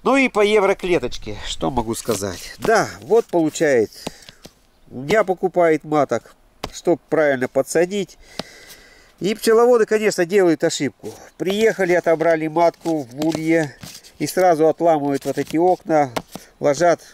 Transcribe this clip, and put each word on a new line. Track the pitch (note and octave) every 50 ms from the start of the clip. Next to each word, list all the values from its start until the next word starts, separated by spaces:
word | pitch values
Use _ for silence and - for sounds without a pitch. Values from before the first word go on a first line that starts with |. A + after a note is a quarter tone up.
Ну | - G3+ C4
и | C#4 C4+ A3+
по | - G#3
евроклеточке, | G#3 G#3 G#3+ G#3+ F#3+ F#3+ F#3+ - - F#3 F3 D3 B2 A#2 - - - A2 G#2 G2 -
что | - - - - D#3+
могу | C#3 A#2+ A2 A2 A2+
сказать. | - - - A2 F#2+ G2+ G2 F2 - - - - -
Да, | - F#3 A3+ G3+ D#3 G#2+ F2+ F#2
вот | G2+ C#3 G3+ A#3 -
получает, | _ - F3 D#3+ D3+ - - D#3+ D3 C3+ A#2+ G#2 - - - - - - - - - - _ _ - _ _ _ _ _ _ _ -
у | A2 A#2+
меня | C3+ D3 G3 A3 G3+
покупает | G3 F#3 - - F3 - F3+ F3 E3 D#3 D3+ -
маток, | D#3 D3+ D3+ C#3 - B2 A2 _ - - _ _ _ _ _ - -
чтоб | - - _ F3 E3 - _ _
правильно | D#3+ D#3 D#3 D3 C3+ B2+ B2+ -
подсадить. | _ C3+ C3+ - - D#3+ F3 F3 G3+ G3+ F#3 - - _ - - - - - - - - - - - - - - _ _ _ _ _ _
И | E3+ F#3+ A3
пчеловоды, | - - A3+ A3 A3+ A#3+ A#3+ B3 A#3 G#3+
конечно, | - G#3+ G#3+ G#3+ G3+ - - F3
делают | E3 G3 G3+ F#3 F3 D#3+ - -
ошибку. | D#3+ - - D3 B2 - _ - G#2+ G#2+ - - - _ -
Приехали, | D#3+ F3+ G3 G#3 A3 A3 F3 - G3 E3+
отобрали | F3+ E3+ - F3 E3 D3+ D#3+ E3+ E3 D#3+ D#3 D#3+
матку | D#3 E3+ E3+ E3 - _ - E3+ D#3+ D#3
в | C3+ A2+ A#2+ C#3 D3+
улье | D#3+ D#3+ D#3 D#3+ D#3+ D#3+ E3 D#3 C3+ - - - - - - _ - _ _
и | D#3
сразу | D3 - F#3 F#3 F3+ E3 D3 D#3+ D#3+
отламывают | D3 - E3 E3+ D#3+ D3 C#3 C#3+ C#3 C#3 -
вот | C#3 C3+ D3
эти | C#3 - -
окна, | D#3 F3 F#3 F3+ - _ - D#3+ D3+ D3 B2+ A#2 - - _ - - - _ _ _
ложат. | - C#3+ C#3 C3+ E3+ F3 D#3 - - -